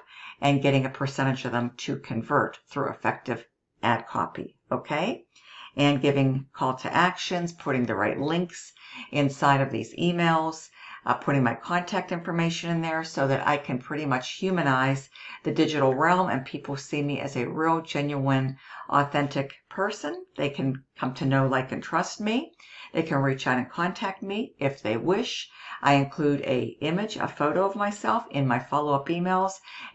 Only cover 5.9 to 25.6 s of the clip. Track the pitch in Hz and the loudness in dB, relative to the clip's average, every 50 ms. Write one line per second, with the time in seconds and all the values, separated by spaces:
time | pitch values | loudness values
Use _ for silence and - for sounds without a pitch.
5.9 | 143 127 143 143 139 139 135 135 131 135 - - - - 143 131 131 - - - | 4 4 4 2 4 4 4 4 2 0 -4 -6 -6 -2 0 0 -2 -2 -4 0
6.9 | - 156 175 185 180 - - - 185 175 175 170 - - - 151 131 127 120 110 | 2 4 4 4 2 -2 -6 -4 -4 -2 -4 -4 -8 -6 -4 -2 0 0 0 0
7.9 | 104 98 104 110 - - 139 156 165 175 180 175 - - - - - - - - | 0 0 0 0 0 0 0 0 0 0 -2 -2 -6 -14 -18 -18 -20 -20 -20 -18
8.9 | - - - - - 147 143 139 - - 151 143 139 135 135 131 117 110 110 - | -18 -16 -12 -4 0 2 2 2 2 2 4 4 6 6 4 0 -2 -4 -6 -6
9.9 | - - 170 175 175 175 170 165 160 160 160 160 156 - - - _ - - - | -4 0 0 2 2 4 4 4 4 4 2 0 -4 -8 -14 -20 _ -20 -20 -18
10.9 | - - - 117 123 - - - 143 135 127 117 120 - - - 175 175 175 - | -16 -8 -2 -2 -2 0 0 0 2 4 4 2 0 -2 -4 -2 -2 -2 -2 -2
11.9 | - 180 180 - 180 170 170 185 170 170 165 165 165 - 170 170 170 165 165 160 | -4 -4 -2 -4 -6 -6 -4 -2 0 2 2 0 0 -2 -2 -2 0 0 0 0
12.9 | 160 160 160 - - 160 135 135 135 127 - - 147 139 - - 127 123 - - | -2 -2 -4 -4 -2 0 2 2 2 2 2 2 0 0 0 -4 -6 -6 -4 -6
13.9 | 151 147 151 139 131 127 - - - - 190 190 190 170 151 139 131 127 131 135 | -6 -4 -2 -2 -2 -2 -4 -6 -8 -4 -2 0 0 2 2 2 4 4 4 2
14.9 | 135 135 - - - - - - - - - - - 160 156 156 151 143 135 131 | 0 0 -4 -10 -20 -20 -18 -16 -12 -6 -6 -2 2 2 2 2 4 2 4 4
15.9 | 127 135 156 170 180 185 185 170 107 131 135 - - 139 - - 139 135 - - | 4 4 4 4 4 4 2 2 0 -2 -2 -6 -10 -10 -8 -8 -8 -8 -8 -4
16.9 | 175 147 143 143 143 - - 135 139 127 120 - - 156 160 165 165 160 160 - | -4 -2 -2 0 -2 -2 -4 -4 -4 -4 -4 -2 -2 0 2 2 2 0 0 -2
17.9 | - 143 143 143 147 139 135 135 135 131 131 131 135 - - - - - - - | -2 -2 -2 0 0 0 2 2 4 4 2 0 -4 -6 -12 -18 -18 -14 -4 0
18.9 | 139 143 143 143 - 147 143 139 - - 135 - - - _ - - 196 190 220 | 2 2 2 4 2 0 0 0 0 -2 -4 -4 -6 -18 _ -10 -4 -2 -2 -2
19.9 | 220 - - 294 339 370 370 _ - - 147 139 - - 135 135 131 131 - _ | -2 -4 -8 -8 -8 -8 -10 _ -6 -4 -4 -4 -2 -2 -2 -2 -2 -2 -8 _
20.9 | _ - 139 131 131 - - 135 135 135 135 127 135 131 131 - - - - - | _ -6 -6 -4 -4 -2 0 2 4 4 4 4 2 0 0 -2 -6 -8 -6 -2
21.9 | 160 165 180 - - - 208 214 226 269 330 - _ _ - - - - - - | -2 -2 -2 -2 -4 -4 -2 0 0 0 -2 -4 _ _ -20 -20 -20 -20 -12 -6
22.9 | - 165 165 - - 139 139 135 135 135 - 135 127 123 127 - - 175 175 190 | -2 -2 0 2 2 2 2 2 2 0 0 0 2 0 0 -4 -2 -2 -2 -2
23.9 | 185 - 220 190 185 - 202 196 202 214 262 - - - 185 180 - - - 107 | -2 -4 -6 -6 -6 -6 -6 -6 -4 -4 -4 -6 -4 -2 -2 -2 -2 -2 -2 -2
24.9 | 113 117 - 165 196 220 254 - - - - - - - | -2 0 2 2 2 2 0 -2 -6 -8 -10 -12 -16 -18